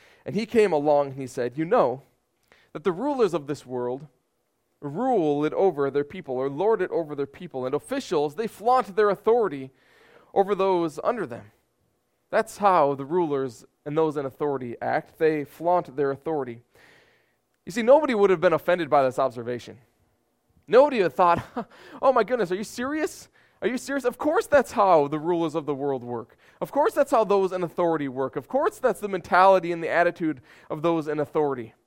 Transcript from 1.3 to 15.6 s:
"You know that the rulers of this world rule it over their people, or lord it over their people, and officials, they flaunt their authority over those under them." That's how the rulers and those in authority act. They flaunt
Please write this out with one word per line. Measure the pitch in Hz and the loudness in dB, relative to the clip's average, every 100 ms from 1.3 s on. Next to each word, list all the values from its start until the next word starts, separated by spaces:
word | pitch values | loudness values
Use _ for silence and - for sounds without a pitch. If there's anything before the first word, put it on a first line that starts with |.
| - 123 131 | -6 -6 -4
"You | 165 | 0
know | 240 143 131 _ _ _ _ _ _ _ | 2 2 -2 _ _ _ _ _ _ _
that | 160 | -6
the | 190 | -4
rulers | 170 277 269 202 | -2 -2 0 0
of | 165 143 | 0 -6
this | 143 123 | -10 -8
world | 127 123 131 151 _ _ _ _ _ _ _ | -6 -6 -6 -12 _ _ _ _ _ _ _
rule | 143 156 262 233 156 143 | -10 -4 0 2 2 0
it | 151 | -2
over | - 196 147 139 | 0 0 0 -2
their | 139 | -2
people, | 143 190 156 127 | -4 -8 -8 -6
or | 135 | -4
lord | 143 202 220 | -2 0 0
it | 185 | 0
over | 160 156 143 | -4 -6 -6
their | 139 | -8
people, | - 180 135 127 | -8 -12 -8 -4
and | |
officials, | 139 - 269 - 165 147 147 | -4 -4 -8 -2 -2 -2 -4
they | 226 | -8
flaunt | - 214 254 220 185 | -4 0 0 0 0
their | 208 | 0
authority | 190 220 240 202 143 131 _ _ _ _ _ _ - | 2 2 2 0 -4 -14 _ _ _ _ _ _ 0
over | 196 | 0
those | 190 190 180 165 147 | 2 2 0 -2 -4
under | - 240 147 | -4 -4 -6
them." | 117 104 _ _ _ _ _ _ _ - | -10 -16 _ _ _ _ _ _ _ -6
That's | - 220 - | -4 -4 0
how | 202 180 143 | 2 4 2
the | 135 135 | 0 -4
rulers | 180 165 143 135 117 - _ 147 | -2 0 -2 -4 -10 -20 _ -6
and | 151 | -2
those | 160 147 | 0 -2
in | 135 | -8
authority | - 147 139 123 113 | -6 -4 -4 -8 -8
act. | 123 135 - - | -4 -4 -6 -2
They | 160 156 139 | 0 0 -6
flaunt | - | -6